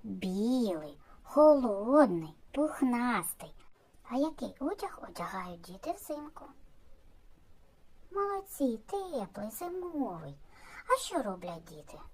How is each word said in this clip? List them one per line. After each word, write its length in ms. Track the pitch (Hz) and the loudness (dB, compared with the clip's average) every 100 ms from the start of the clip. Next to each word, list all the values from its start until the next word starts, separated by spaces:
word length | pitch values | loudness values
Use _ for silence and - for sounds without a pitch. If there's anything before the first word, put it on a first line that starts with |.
Білий, 960 | 220 190 190 190 226 254 220 165 151 - - - | -8 -4 -2 0 2 4 2 0 -6 -14 -20 -20
холодний, 1120 | - 285 302 285 247 202 220 285 262 170 160 - - | 0 8 10 10 6 0 6 8 8 4 -4 -14 -8
пухнастий. 1000 | 269 302 - 262 240 247 220 165 - 160 - - - - - - | -2 0 2 2 2 2 0 -2 -8 -14 -16 -20 -20 -20 -20 -6
А 60 | 247 | 0
який 400 | 311 302 214 - | 0 -2 -10 -4
одяг 380 | 277 392 392 - | -4 -4 -8 -10
одягають 580 | - 175 170 190 180 175 | -14 -8 -6 -6 -8 -12
діти 320 | 175 185 302 | -14 -10 -8
взимку? 520 | 349 - 294 294 - - - - - - - - - - - - - - - - - - | -8 -6 -8 -8 -16 -20 -20 -20 -20 -20 -20 -20 -20 -20 -20 -20 -20 -20 -20 -20 -20 -6
Молодці, 680 | 392 403 392 392 - 269 220 - | -2 0 -2 -6 0 0 0 -4
теплий, 640 | 403 381 285 190 208 214 | -6 -4 -6 -6 -8 -10
зимовий. 840 | - 349 359 349 311 233 170 147 - - - - - - | -8 -6 -6 -6 -4 -4 -4 -10 -14 -18 -20 -18 -16 2
А 100 | 523 | 2
що 260 | - 349 | 2 -2
роблять 420 | 214 185 175 165 | -2 -6 -8 -12
діти? 360 | - 156 - - - | -14 -18 -16 -18 -18